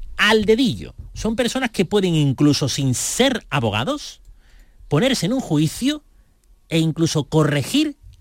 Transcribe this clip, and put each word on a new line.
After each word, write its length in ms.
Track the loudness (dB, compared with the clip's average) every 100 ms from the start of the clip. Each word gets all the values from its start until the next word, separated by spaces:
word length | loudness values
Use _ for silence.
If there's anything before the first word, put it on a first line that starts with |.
| -14 -2
al 280 | 2 4 4
dedillo. 480 | 2 2 -2 -10 -16 -18
Son 240 | -6 -4 -2
personas 340 | -2 -2 -4
que 140 | -2
pueden, 300 | 0 2 2
incluso 540 | 2 2 4 4 4 -2
sin 260 | -2 -2
ser 500 | -2 -4 0 2 0 -4
abogados, 720 | -2 -2 -2 -4 -6 -10 -18 -20 -20 _ -20 -20 _ -2
ponerse 380 | 0 2 0 0
en 80 |
un 60 | -2
juicio 640 | 0 0 0 -2 -4 -4 _ _ _ _ _ _ _
e 80 | 0
incluso 460 | 0 0 0 0
corregir 720 | 0 0 2 0 0 0 0 -4 -20 -14